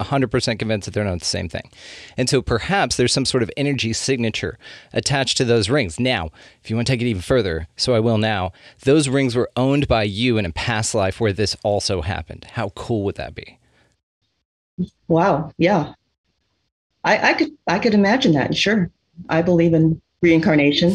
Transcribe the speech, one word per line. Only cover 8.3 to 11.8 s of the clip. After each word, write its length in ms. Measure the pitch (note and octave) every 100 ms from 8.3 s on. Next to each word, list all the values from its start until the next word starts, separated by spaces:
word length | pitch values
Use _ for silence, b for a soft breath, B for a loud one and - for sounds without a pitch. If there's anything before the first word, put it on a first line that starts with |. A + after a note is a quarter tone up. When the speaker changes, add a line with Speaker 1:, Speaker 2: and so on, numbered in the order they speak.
| G2+ F#2 B B B
Speaker 1:
those 260 | C3+ D#3 C#3
rings 280 | C3+ C3 A#2+
were 140 | - -
owned 300 | C3 C#3+ C#3
by 120 | A#2
you 340 | G#2+ G2 B2 A2
in 80 | F2+
a 40 |
past 420 | - - A2 G#2+
life 260 | A2 F#2+ -
where 140 | A2
this 200 | F#2+ G2 -
also 360 | G#2+ G2+